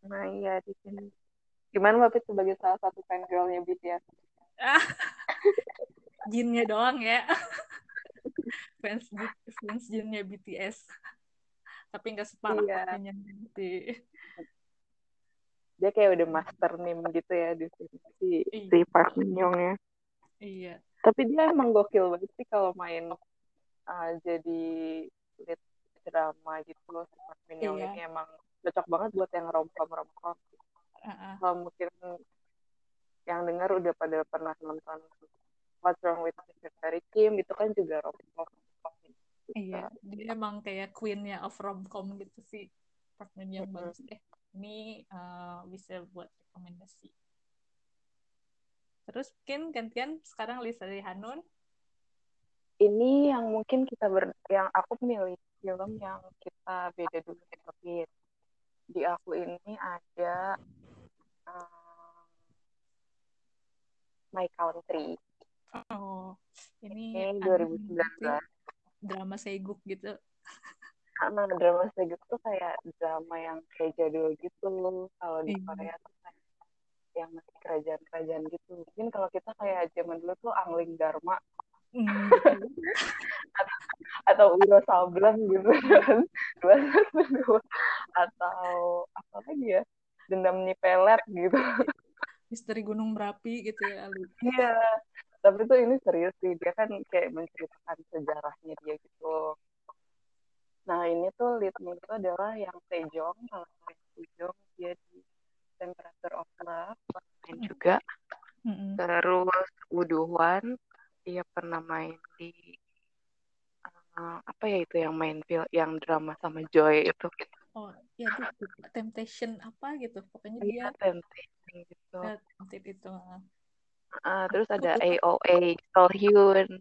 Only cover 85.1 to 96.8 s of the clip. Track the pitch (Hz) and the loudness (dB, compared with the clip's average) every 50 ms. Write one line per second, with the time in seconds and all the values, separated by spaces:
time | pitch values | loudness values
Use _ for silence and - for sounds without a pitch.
85.1 | 175 185 196 214 220 220 220 202 190 190 190 208 302 302 262 262 - - - - | 2 6 8 8 8 6 2 2 2 4 6 6 6 6 8 10 10 10 10 10
86.1 | 247 220 311 - _ - - - - - - 180 202 285 277 285 285 359 427 - | 6 6 6 2 _ -8 -8 -8 -8 -2 10 10 10 10 10 6 6 6 6 6
87.1 | - 311 349 - 269 254 254 - 220 220 - _ - - - - - - - - | 6 2 4 4 4 -2 4 4 4 4 4 _ -4 -2 0 0 0 -2 -6 -2
88.1 | - 180 175 180 _ _ 180 180 190 185 180 180 180 175 175 180 175 175 175 - | 2 2 2 2 _ _ -4 -4 -4 -4 -4 -4 -2 -2 0 0 0 -2 -4 -6
89.1 | _ - - _ _ 202 214 262 320 285 262 226 185 185 233 _ _ _ _ _ | _ -18 -20 _ _ -16 -12 -10 -8 -6 -2 2 2 0 0 _ _ _ _ _
90.1 | _ _ - _ 190 190 185 185 180 185 185 185 185 _ - 190 185 185 185 202 | _ _ -8 _ -4 2 2 2 2 2 -2 -4 -4 _ 2 4 6 8 8 8
91.1 | 220 226 - - 208 180 175 185 170 269 262 254 240 220 - - - _ _ _ | 8 6 6 0 -6 0 0 2 2 2 2 2 0 0 -2 -2 -2 _ _ _
92.1 | _ _ - - - _ _ _ 233 233 - - 220 220 214 208 214 214 220 220 | _ _ -14 -14 -14 _ _ _ -16 -16 -10 -8 -8 -8 -6 -6 -6 -4 -4 -4
93.1 | 220 214 208 202 202 202 _ 233 233 240 196 214 214 - 202 202 202 196 196 196 | -4 -4 -6 -6 -8 _ _ -8 -8 -8 -8 -10 -8 -4 -6 -6 -6 -6 -12 -12
94.1 | 196 190 185 180 _ _ - 247 254 254 247 240 233 226 226 226 220 220 - _ | -10 -12 -12 -14 _ _ -2 -2 2 2 2 2 4 4 4 4 2 2 -4 _
95.1 | _ - - _ _ _ _ 202 196 202 226 233 262 254 247 233 254 269 _ - | _ -20 -20 _ _ _ _ 6 6 6 6 8 8 8 8 6 4 2 _ 2
96.1 | 170 165 170 180 190 _ - 185 180 165 180 175 175 - | 2 2 2 0 -2 _ -2 -2 -2 0 -2 -4 0 0